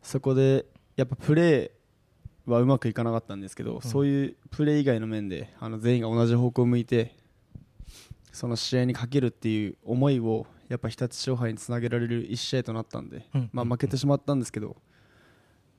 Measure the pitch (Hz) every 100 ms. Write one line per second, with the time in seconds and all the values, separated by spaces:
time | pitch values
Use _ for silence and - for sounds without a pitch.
0 | - 139 135 131 135 135 - _ _ -
1 | 127 131 - 151 170 139 - _ _ _
2 | _ _ - _ - 120 123 135 120 110
3 | 117 113 - 98 95 - 117 113 120 139
4 | 143 139 139 - - - 151 151 139 113
5 | 110 110 101 87 69 - 117 110 117 123
6 | 113 113 117 120 123 120 123 123 117 120
7 | 113 _ _ _ _ - - _ - -
8 | - - _ - 123 113 - 127 123 123
9 | 120 139 127 - 117 107 104 - - 123
10 | 139 135 113 110 117 - _ 120 117 -
11 | 123 - - 127 120 110 - 120 117 120
12 | 117 117 - 113 - 135 123 113 113 -
13 | 113 - - 139 120 127 120 120 139 135
14 | 143 139 - 143 117 - 104 - _ _
15 | _ _ _ _ _ _ _